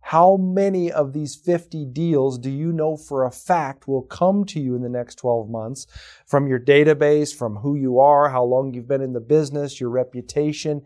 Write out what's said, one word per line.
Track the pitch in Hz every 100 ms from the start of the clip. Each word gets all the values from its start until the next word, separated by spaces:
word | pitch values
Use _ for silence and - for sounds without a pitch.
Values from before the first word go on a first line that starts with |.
how | - 160 180 196
many | 185 185 196 185 170
of | - 139
these | 147 147
fifty | - - 170 170 160 143
deals | 127 170 147 135 127
do | 127
you | 135 160
know | 170 156 151
for | - 135
a | 127
fact | - - 180 143 139 -
will | 135
come | 127 - 185 202 196
to | 156
you | 135
in | 123
the | 123
next | 123 120
twelve | - 127 117 107
months | 117 110 139 - - - - _
from | 143 139
your | 131
database, | 123 143 151 147 147 151 147
from | - 117 104
who | 131
you | 143 131 123
are, | 139 143 143
how | 131
long | 123 127 135
you've | 123 120
been | 139
in | 135
the | 123
business, | 113 151 147 143 143 139
your | 123
reputation? | 123 127 123 120 - 151 151 156 147